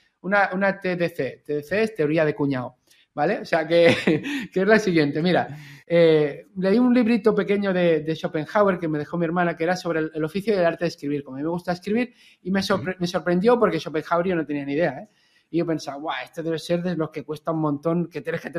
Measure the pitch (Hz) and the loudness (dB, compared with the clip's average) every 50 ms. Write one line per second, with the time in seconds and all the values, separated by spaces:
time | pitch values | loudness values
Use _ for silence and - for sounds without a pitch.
0 | _ _ _ _ - 180 202 202 196 - 185 190 202 196 190 190 - 185 180 175 | _ _ _ _ -6 0 2 2 2 2 0 0 0 0 0 -2 -4 -4 -2 0
1 | 175 165 170 - 139 120 - - _ - 147 147 147 - 180 208 226 214 220 - | -2 -2 -2 -4 -6 -6 -6 -10 _ -6 -6 -6 -4 -4 -2 0 0 -2 -2 -2
2 | 151 147 156 165 156 151 147 - 147 139 135 127 123 120 - _ _ _ _ _ | -2 0 2 2 2 0 0 0 0 -2 -2 -2 -4 -8 -12 _ _ _ _ _
3 | _ _ - 143 147 165 214 240 220 - - 165 156 151 170 170 170 160 - - | _ _ -4 -2 0 0 0 -2 -4 0 0 0 2 4 4 6 8 6 6 4
4 | - 196 160 147 - 277 294 277 226 - - 185 190 196 220 214 214 185 175 160 | 2 2 0 0 0 -4 -6 -8 -8 -4 -2 0 4 6 6 6 6 4 2 2
5 | 147 143 143 160 160 185 165 139 117 113 139 151 147 143 143 143 - - 175 170 | 2 2 0 0 0 2 2 2 0 -2 -8 -16 -18 -20 -20 -18 -8 0 4 6
6 | 170 160 160 151 151 143 113 113 - _ - 190 180 190 196 240 254 247 240 254 | 6 6 6 4 2 0 -4 -8 -16 _ -8 -2 0 2 4 4 4 4 4 4
7 | 240 214 240 226 - 220 196 202 190 - 202 202 202 196 185 180 175 170 165 151 | 4 4 2 2 2 2 2 2 0 0 0 0 0 0 0 2 2 4 2 2
8 | 151 156 160 151 - 170 - 160 147 - - 214 208 196 185 175 175 160 151 147 | 0 -2 -6 -4 -4 -6 -4 -4 -6 -2 2 2 4 4 2 0 -2 -4 -4 -4
9 | 147 - - 175 170 160 175 180 175 175 160 - 160 170 185 180 - 170 165 160 | -4 -4 -4 -2 -2 -2 0 0 0 0 0 -2 0 -2 -2 -2 -2 -4 -2 -2
10 | 156 156 - 156 156 156 - 202 196 226 208 190 175 170 165 - 180 165 - - | -4 -4 -4 -6 -6 -4 -4 -6 -2 -2 0 2 2 0 0 0 -4 -6 -6 -6
11 | - 143 147 147 143 139 131 135 147 160 170 175 175 180 175 175 - 208 208 233 | -6 -6 -6 -6 -6 -8 -10 -8 -6 -6 -6 -6 -4 -6 -6 -6 -4 -4 -2 -2
12 | 247 247 _ _ - - _ _ - 185 190 196 190 - 202 190 120 180 185 - | -2 -4 _ _ -20 -20 _ _ -8 -4 -2 -2 0 0 -2 -2 -2 -6 -6 -4
13 | 180 175 - 180 - 180 175 180 185 233 247 240 214 185 160 160 - 165 147 156 | -4 -4 -4 -2 0 0 0 2 4 4 4 4 4 2 0 0 -6 -4 -6 -6
14 | 147 - 175 170 175 190 180 165 156 - 147 143 139 139 143 147 175 151 127 147 | -4 0 0 0 0 0 -2 -2 -2 -4 -4 -6 -4 -4 -2 0 0 0 -2 -6
15 | 214 - _ _ _ _ _ _ _ _ - 165 170 165 160 151 - 147 135 143 | -14 -18 _ _ _ _ _ _ _ _ -4 -4 -2 -2 -4 -6 -6 -10 -12 -10
16 | 151 165 139 127 127 - - 165 156 165 165 156 - - 175 175 170 185 175 160 | -8 -8 -8 -8 -8 -12 -12 -10 -6 -6 -6 -6 -4 -2 -4 -2 -2 -4 -4 -4
17 | 156 151 - 156 131 - 156 151 - 170 165 160 156 151 147 143 - 165 170 175 | -4 -6 -6 -10 -10 -10 -10 -10 -6 -6 -4 -2 0 -2 -2 -2 -2 -2 0 0
18 | 170 160 - 151 123 160 165 165 - 165 - | -2 -4 -6 -10 -8 -6 -6 -6 -6 -8 -6